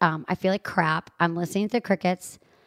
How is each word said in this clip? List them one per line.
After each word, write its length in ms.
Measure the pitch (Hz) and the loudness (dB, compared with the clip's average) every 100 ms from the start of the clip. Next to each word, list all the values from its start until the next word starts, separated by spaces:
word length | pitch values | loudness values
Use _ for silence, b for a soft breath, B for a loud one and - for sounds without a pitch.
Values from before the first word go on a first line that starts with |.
um, 240 | 170 156 - | 0 0 -4
I 60 | 175 | -2
feel 160 | 185 | 0
like 120 | 202 | -2
crap. 480 | - - 160 160 - - | -2 0 0 0 -4 -2
I'm 160 | 170 170 | 0 0
listening 320 | 170 196 214 | -2 -2 0
to 40 | |
the 80 | 233 | -2
crickets. 580 | - 196 180 180 - - b b | 0 0 0 -2 -6 -20 b b